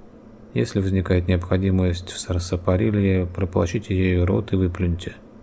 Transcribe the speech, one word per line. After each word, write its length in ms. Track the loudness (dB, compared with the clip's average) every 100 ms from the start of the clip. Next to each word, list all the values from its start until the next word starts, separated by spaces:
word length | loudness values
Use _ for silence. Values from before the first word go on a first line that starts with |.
| -20 -20 -20 -20 -8
Если 280 | -4 -2 0
возникает 480 | 0 0 2 0 2
необходимость 800 | 0 0 0 2 2 2 -2 -6
в 100 | -10
сарсапариле, 1040 | -4 -4 -2 -4 0 2 2 2 2 2 0
прополощите 640 | -4 -2 0 0 -2 -2 0
ею 280 | 2 2 2
рот 260 | 0 0
и 60 | 0
выплюньте. 580 | 0 0 -2 -2 -6 -14 -20 -20